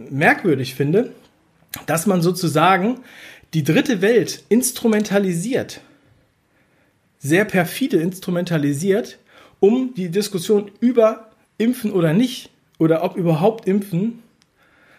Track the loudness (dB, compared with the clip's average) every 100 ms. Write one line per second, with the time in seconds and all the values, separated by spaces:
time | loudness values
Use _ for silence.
0 | -10 0 2 2 0 0 -2 -4 0 0
1 | -2 -6 _ _ _ _ _ -12 -6 -2
2 | 0 0 0 -2 -2 2 4 4 0 -4
3 | -10 -20 -20 -20 _ -2 0 2 0 0
4 | 2 2 2 -2 0 0 0 -2 0 0
5 | 0 0 0 -2 -2 -4 -6 -12 -20 _
6 | _ _ _ _ _ _ _ _ _ _
7 | _ _ -2 0 2 0 -2 -2 -2 0
8 | -2 -4 -6 -4 -2 -2 -2 -2 0 -2
9 | -4 -12 _ -20 -20 _ 2 2 -2 -6
10 | -4 -4 -4 -4 0 0 -2 -2 0 4
11 | 2 2 -10 _ _ -2 -2 0 -2 0
12 | 2 2 0 -2 -16 _ _ 0 2 2
13 | 0 -2 0 2 2 0 0 -2 -2 -4
14 | -4 -6 -16 _ _ _ _ _ _